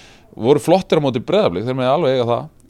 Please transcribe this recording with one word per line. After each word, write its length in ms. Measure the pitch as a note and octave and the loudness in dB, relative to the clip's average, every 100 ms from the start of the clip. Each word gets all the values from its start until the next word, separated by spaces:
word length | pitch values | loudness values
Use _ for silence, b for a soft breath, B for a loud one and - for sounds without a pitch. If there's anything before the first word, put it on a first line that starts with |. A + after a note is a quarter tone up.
| B B B | B B B
Voru 280 | - A2+ D3 | -2 2 2
flottir 400 | - F#3 - E3 | 2 0 2 0
á 40 | C#3 | 0
móti 140 | A2+ | -2
Breiðablik, 460 | G2+ F#3+ C#3+ F2 A#2+ | -2 0 0 -2 -4
þeir 140 | C3 | -2
mega 160 | B2+ D#3+ | 0 0
alveg 180 | C#3 C3 | 0 0
eiga 140 | A#2 | 0
það. 180 | A#2 D3+ - | -4 -6 -18